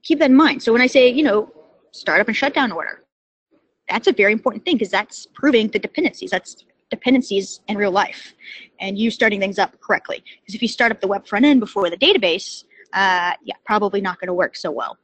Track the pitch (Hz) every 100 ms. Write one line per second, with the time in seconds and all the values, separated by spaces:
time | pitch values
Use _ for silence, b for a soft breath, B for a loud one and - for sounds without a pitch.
0 | - 294 294 262 311 269 - 226 254 277
1 | 247 247 294 208 220 - - _ _ -
2 | - 160 208 214 277 294 254 165 - -
3 | _ _ _ _ _ _ _ _ - 208
4 | 392 - 202 214 262 - - 277 196 196
5 | 214 - - - 285 240 214 208 208 -
6 | 311 - 185 185 - - _ _ _ -
7 | 247 262 254 196 190 - - 202 202 190
8 | 233 - - _ B B B _ 196 202
9 | 226 - 226 202 196 196 - _ - -
10 | - - B B - 208 233 - 233 226
11 | 196 196 - 208 285 269 214 - 180 175
12 | 277 392 190 170 - - _ b b -
13 | 190 180 175 - - - - 214 202 202
14 | 190 180 180 180 175 - 175 123 101 -